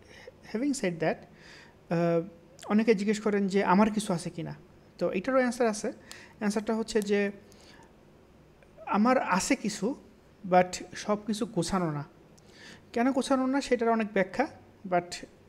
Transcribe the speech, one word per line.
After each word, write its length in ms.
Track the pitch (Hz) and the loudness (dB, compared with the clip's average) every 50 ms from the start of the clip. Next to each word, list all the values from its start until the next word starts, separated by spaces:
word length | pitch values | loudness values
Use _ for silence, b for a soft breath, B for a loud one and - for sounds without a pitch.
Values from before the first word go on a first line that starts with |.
| B B B B B B - - - - - | B B B B B B -20 -20 -12 -8 -6
having 200 | 214 262 294 254 | -2 -2 -2 -2
said 200 | - - 185 175 160 | 0 -2 -2 -2 0
that, 160 | 160 165 226 | 0 -2 -2
আহ, 1120 | - - - - - - - - - - - - - - - 175 165 170 170 170 170 165 196 - - - - - - - | -2 -6 -18 -20 -20 -20 -20 -20 -20 -20 -20 -20 -18 -8 -4 -2 0 2 2 2 2 0 -2 -8 -20 -20 -20 -20 -12 -4
অনেকে 280 | - 208 214 220 226 226 | 0 2 4 6 4 4
জিজ্ঞেস 260 | 185 202 208 214 214 | 4 2 -2 -2 0
করেন 280 | - 214 208 202 202 190 | 0 0 0 0 0 0
যে 160 | 185 196 196 | 2 2 4
আমার 260 | 185 180 202 220 220 | 4 6 6 6 4
কিছু 220 | 214 214 196 - 180 | 2 0 -2 -2 -4
আছে 180 | 170 - 170 | -4 -4 -8
কিনা। 240 | - - 160 147 147 - - - - - - - - - | -10 -10 -10 -10 -12 -14 -18 -20 -20 -20 -20 -20 -8 -4
তো 140 | 175 170 - | -4 -2 -2
এটারও 260 | 196 190 - 262 269 | -2 -2 0 2 2
অ্যান্সার 280 | 254 247 233 - 247 | 2 2 0 0 0
আছে। 260 | 226 208 - - 254 320 B B B B B B B B - | 0 0 -2 -6 -8 -8 B B B B B B B B -6
অ্যান্সারটা 360 | 214 202 202 226 208 - 226 | -4 -2 -2 -2 -2 -2 -2
হচ্ছে 280 | 220 226 - - 220 202 | -2 -2 -2 -2 -2 0
যে 280 | 202 208 202 202 202 202 - B B B B B B B B B B - - - - - - - - - - - - - - - - - - - | 2 2 2 2 0 -2 -8 B B B B B B B B B B -20 -20 -20 -20 -20 -20 -20 -20 -20 -20 -20 -20 -20 -20 -20 -20 -20 -14 -6
আমার 320 | - 403 220 214 247 262 - | -2 0 2 4 4 4 2
আছে 380 | - - 180 190 - - 285 | 2 0 0 0 0 0 0
কিছু, 380 | - - 202 - - 185 233 294 - - - - - - - - - - 185 | 0 0 -4 -4 -4 -4 -4 -4 -6 -10 -20 -20 -20 -20 -20 -20 -14 -2 4
but 340 | 180 180 180 180 180 - - - - | 4 4 4 4 0 -10 -12 -12 -14
সব 220 | - - - 208 208 208 | -8 -4 -4 -4 -2 -4
কিছু 200 | - 214 208 240 | -4 -4 -4 -4
গোছানো 440 | 226 - 175 165 - 196 185 175 160 | -4 -2 -4 -2 -2 -2 -2 -2 -2
না। 140 | 147 147 143 - - - - - - B B B B B B B B B - - - | -4 -6 -8 -10 -14 -20 -20 -20 -20 B B B B B B B B B -18 -8 -4
কেন 200 | 233 240 269 254 | 0 0 0 2
গোছানো 340 | 277 240 - 269 262 262 | 0 0 2 2 0 2
না 140 | 254 269 277 | 0 0 -2
সেটার 300 | 269 - 247 233 233 226 | 0 0 0 2 2 2
অনেক 160 | 226 220 220 208 - | 2 2 0 0 0
ব্যাখ্যা, 320 | 196 196 196 - - 269 - - - - - - - - 185 | 0 0 2 0 -2 -2 -2 -4 -12 -20 -20 -20 -16 -4 -2
but 380 | 175 175 175 175 - - - - - - - | 0 0 0 -2 -8 -12 -14 -16 -20 -20 -20